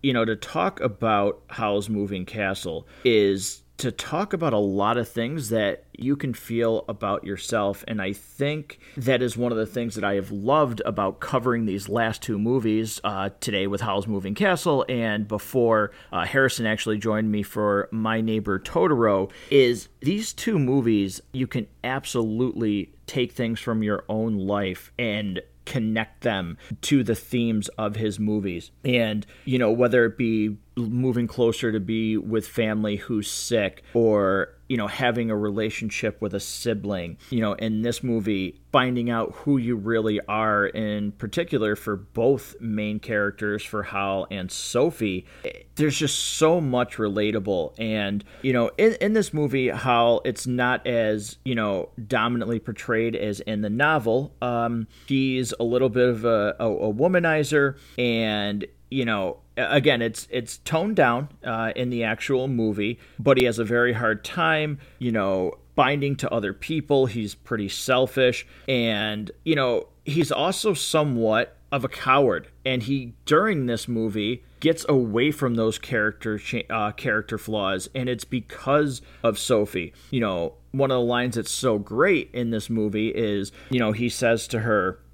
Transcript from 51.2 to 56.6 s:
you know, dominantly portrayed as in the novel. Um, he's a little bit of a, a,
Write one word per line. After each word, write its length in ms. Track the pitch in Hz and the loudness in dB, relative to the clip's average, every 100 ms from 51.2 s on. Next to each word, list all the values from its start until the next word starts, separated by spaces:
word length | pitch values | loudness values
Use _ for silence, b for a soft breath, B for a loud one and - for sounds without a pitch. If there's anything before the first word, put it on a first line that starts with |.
| 104 - 131 | -4 -10 -4
you 100 | 120 | -2
know, 320 | 107 95 - - 107 | 0 -2 -4 -10 -2
dominantly 540 | 123 117 120 113 117 | 0 0 0 -2 -4
portrayed 560 | - 107 - 113 117 113 | -4 -10 -2 0 0 -2
as 240 | 107 98 | -4 -4
in 220 | - 107 | -6 -4
the 80 | 104 | -2
novel. 680 | 110 147 147 113 117 143 - | 0 2 2 2 0 -2 -6
Um, 480 | 123 120 117 117 107 - - | -4 -2 -2 -4 -8 -12 -2
he's 460 | 135 135 127 120 - | 0 2 0 -4 -2
a 60 | |
little 260 | 117 123 131 | 0 2 2
bit 200 | 117 123 | 4 4
of 160 | 117 117 | 4 2
a, 280 | 110 104 | 2 2
a, 100 | - | 0